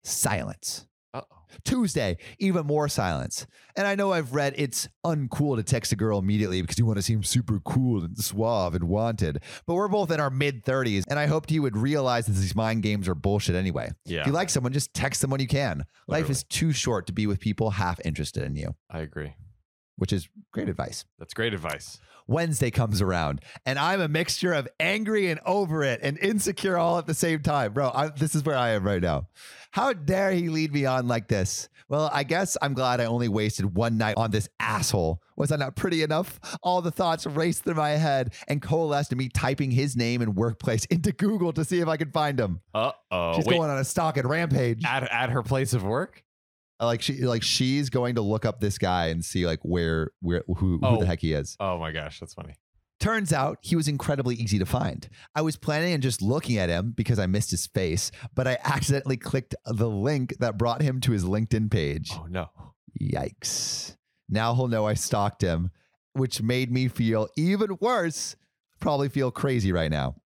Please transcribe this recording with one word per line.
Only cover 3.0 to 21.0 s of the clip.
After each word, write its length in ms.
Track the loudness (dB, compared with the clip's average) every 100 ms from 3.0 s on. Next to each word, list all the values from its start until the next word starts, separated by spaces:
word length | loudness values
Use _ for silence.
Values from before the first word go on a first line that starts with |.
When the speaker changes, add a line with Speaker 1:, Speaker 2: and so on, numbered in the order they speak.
| 0 0 -4 -8 -12 -20 -10 -2
Speaker 1:
And 120 | 0
I 80 | 2
know 180 | 2
I've 200 | 2 2 0
read 180 | 0 0
it's 320 | -2 -2 -6 _
uncool 540 | -2 0 -2 2 2 2
to 60 |
text 280 | 2 0 2
a 40 | 0
girl 240 | 2 2
immediately 420 | 2 2 2 0
because 160 | 0 2
you 80 | 2
want 120 | 2
to 40 |
seem 220 | 0 0
super 360 | 2 0 2 -2
cool 420 | 0 2 2 2
and 120 | -2 -4
suave 580 | -4 0 0 2 0 0
and 80 | 2
wanted. 540 | 2 0 0 0 -2 -8 -12 -2
But 80 |
we're 140 | 0 2
both 240 | 2 2
in 80 | 0
our 100 | 0
mid-thirties, 760 | 0 0 0 0 0 2 0 0
and 80 | 0
I 80 | 2
hoped 240 | 0 2
he 100 | 0
would 160 | 2 0
realize 520 | 2 2 2 2 2
that 60 |
these 220 | 0 2 2
mind 280 | 0 2
games 240 | 0 0 0
are 60 | 0
bullshit 400 | 2 2 2 0
anyway. 360 | 0 -2 -6 -10 -6
Speaker 2:
Yeah. 160 | -2
Speaker 1:
If 60 | 0
you 40 |
like 180 | -2 0
someone, 220 | 0 0
just 200 | -2 -4
text 280 | -4 -2 -2
them 100 | -2
when 100 | -2
you 60 | 0
can. 320 | 0 0 -2 -8 _ -4
Life 120 | -2 0
Speaker 2:
Literally. 20 |
Speaker 1:
is 100 | -4
too 280 | -4 0 0
short 360 | 0 0 -2 -2
to 60 |
be 120 | -2 0
with 140 | 0
people 320 | -2 0 0
half 280 | 0 0 0 -4
interested 380 | -4 -4 -4
in 120 | -4 -4
you. 200 | -6 -10 _
Speaker 2:
I 80 | -10
agree. 340 | -10 -10 -12 -14 -20 -20 _ _ _ -6
Speaker 1:
Which 160 | -2
is 160 | -2 -4 -20 -10
great 160 | -6 -4
advice. 340 | -4 -6 -8